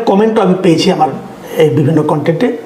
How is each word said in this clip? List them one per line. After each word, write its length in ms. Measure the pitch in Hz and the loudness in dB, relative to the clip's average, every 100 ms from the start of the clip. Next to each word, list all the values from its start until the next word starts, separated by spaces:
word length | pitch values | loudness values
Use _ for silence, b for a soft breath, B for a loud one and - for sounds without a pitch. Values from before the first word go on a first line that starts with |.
| 226 | 2
কমেন্টও 320 | 196 220 220 185 | 2 2 2 2
আমি 100 | 180 | 2
পেয়েছি 240 | 185 156 185 | 2 2 2
আমার 180 | 165 135 - - - - - | 0 -2 -4 -12 -16 -8 0
এই 120 | 156 | 2
বিভিন্ন 300 | 135 143 156 | 2 2 0
কন্টেন্টে। 440 | 151 151 156 156 269 - | 0 -2 -2 -2 -2 -4